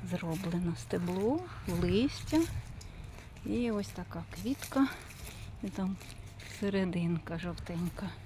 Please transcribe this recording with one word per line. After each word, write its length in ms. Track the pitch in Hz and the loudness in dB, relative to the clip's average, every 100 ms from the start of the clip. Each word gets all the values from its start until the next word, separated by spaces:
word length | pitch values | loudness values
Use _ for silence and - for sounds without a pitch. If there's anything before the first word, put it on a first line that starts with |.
| 180 | -2
Зроблено 640 | 175 175 160 190 175 175 170 | -2 0 0 2 2 2 0
стебло, 640 | - 185 175 180 208 302 359 - - | 0 0 2 2 4 2 0 -6 -2
листя. 720 | 175 180 190 269 - - 311 330 - - - - - - - - - - | 2 6 6 4 0 4 4 6 0 -6 -10 -10 -10 -12 -12 -14 -10 0
І 240 | 214 240 | 2 4
ось 180 | 208 202 | 2 -2
така 360 | - 180 165 - | -6 -6 -6 -8
квітка. 540 | - 208 277 - 269 269 - - - - - - - | -4 -2 -2 0 4 4 4 -10 -10 -10 -10 -10 -6
І 60 | 196 | -6
там 280 | 196 190 196 - - - - - - | 0 0 -2 -6 -12 -12 -12 -12 -2
серединка 800 | 202 196 185 175 170 165 - 170 | 0 2 2 2 2 2 0 -4
жовтенька. 720 | 175 165 - 170 175 - 196 - | -2 -4 -4 -2 -2 -2 -6 -6